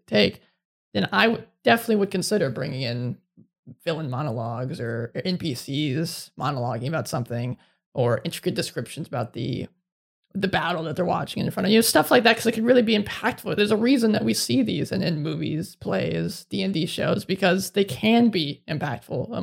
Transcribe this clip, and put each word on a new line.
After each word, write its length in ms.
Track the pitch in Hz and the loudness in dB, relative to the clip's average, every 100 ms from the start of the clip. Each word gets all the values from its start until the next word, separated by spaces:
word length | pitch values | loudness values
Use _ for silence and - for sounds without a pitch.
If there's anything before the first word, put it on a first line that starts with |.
| - | -2
take, 340 | 214 - - _ _ _ _ _ | 2 2 -2 _ _ _ _ _
then 160 | - - | -4 0
I 160 | 202 226 | 2 2
would, 180 | 233 - _ 254 | 2 -6 _ 2
definitely 320 | 226 - 214 | 4 4 0
would 140 | 196 | 2
consider 380 | 185 165 - 135 | -2 0 0 0
bringing 340 | 131 147 131 | -2 -4 -4
in 340 | 123 120 123 123 _ _ - _ - 117 | -4 -2 -4 -6 _ _ -20 _ -20 -10
villain 260 | 170 156 151 | -4 -4 -4
monologues 680 | 123 151 113 113 117 131 - | -4 -4 -4 -4 -4 -6 -6
or 320 | 117 113 117 - - | -4 -4 -4 -6 -4
N 120 | 180 | -2
P 160 | 170 | -2
Cs 800 | 120 - 139 151 131 165 - - - | -6 -4 -2 0 0 -2 -6 -12 -6
monologuing 480 | 139 139 120 113 127 | -4 -2 -4 -4 -4
about 220 | 160 117 | -4 -4
something 480 | 147 113 120 123 - _ _ _ | -4 -4 -4 -4 -8 _ _ _
or 280 | - 120 113 | 0 2 2
intricate 320 | 120 - - 120 | -2 -6 -4 -4
descriptions 500 | 123 - 117 - - | -4 -6 -8 -10 -8
about 260 | 127 - | -6 -6
the, 340 | - 123 123 - _ _ _ _ _ _ 190 | -6 -6 -6 -8 _ _ _ _ _ _ -4
the 100 | 190 | -2
battle 340 | 185 160 170 | 0 -2 -2
that 140 | 165 151 | -4 -2
they're 80 | 175 | 0
watching 360 | - 156 - 135 | 0 -2 -4 -4
in 40 | |
front 160 | - 190 | -2 4
of 60 | |
you, 100 | 220 | 4
stuff 300 | 226 311 294 | 6 4 6
like 120 | 262 | 6
that, 120 | 226 226 | 6 4
'cause 100 | 226 | 2
it 60 | |
can 140 | - 226 | 2 4
really 160 | 254 | 6
be 160 | 220 214 | 6 2
impactful. 580 | 202 - 226 - 208 160 | 0 -2 -4 -2 -2 0
There's 160 | 208 | 2
a 60 | 214 | 4
reason 340 | 233 277 226 | 4 4 4
that 140 | 208 220 | 2 2
we 80 | |
see 280 | 214 - 262 | 0 0 2
these 280 | 220 170 - | 2 0 -2
in, 100 | 185 | 0
in 220 | 165 156 | 0 0
movies, 540 | 151 156 160 156 196 - | -2 -2 -2 -4 -6 -8
plays, 680 | 190 190 170 170 165 - - | -4 -2 -2 -2 -4 -6 -8
D 120 | 196 | -4
and 120 | 190 | -2
D 120 | 180 165 | -2 -2
shows, 380 | - 147 - | -2 -2 -2
because 480 | - 190 190 185 190 | -2 0 2 2 0
they 140 | 208 196 | -2 -2
can 440 | - 220 233 240 | 0 2 4 4
be 320 | 202 143 135 - | 2 -2 -6 -8
impactful, 640 | - 147 117 - - - 240 | -4 -4 -6 -6 -6 -6 -6